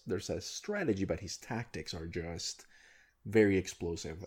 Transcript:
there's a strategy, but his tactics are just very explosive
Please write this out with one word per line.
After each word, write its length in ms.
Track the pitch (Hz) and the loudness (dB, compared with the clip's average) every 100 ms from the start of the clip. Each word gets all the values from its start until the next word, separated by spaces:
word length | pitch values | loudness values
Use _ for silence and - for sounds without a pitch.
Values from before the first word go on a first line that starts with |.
| - | -4
there's 220 | 90 - | -4 -2
a 120 | 87 | -4
strategy, 640 | - - - 208 160 95 98 | -6 -8 -4 -2 2 2 0
but 140 | 82 | -2
his 180 | 95 - | -6 -10
tactics 560 | - 117 120 85 - | -6 -6 -6 -8 -8
are 140 | 85 85 | -8 -6
just 580 | 85 85 82 - - - - - - _ _ 104 | -6 -4 -6 -6 -10 -16 -20 -20 -20 _ _ 2
very 320 | 110 101 95 | 8 8 6
explosive 680 | 87 - 85 85 - 82 | 2 -4 -4 -4 -6 -8